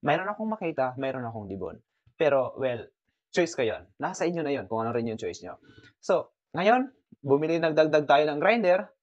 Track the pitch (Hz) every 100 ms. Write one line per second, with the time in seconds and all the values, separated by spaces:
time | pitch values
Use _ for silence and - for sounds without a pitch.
0 | 147 156 190 214 220 214 170 151 131 127
1 | 135 131 120 113 101 95 87 87 _ _
2 | _ _ 156 139 127 - 131 120 101 _
3 | _ _ _ - 165 - 117 92 - _
4 | 147 - 170 170 147 139 98 113 113 120
5 | 117 110 101 87 90 - _ - - _
6 | - 175 - _ _ 156 190 254 262 _
7 | _ - 139 139 160 165 165 156 156 151
8 | 147 143 151 147 160 233 185 185 214 _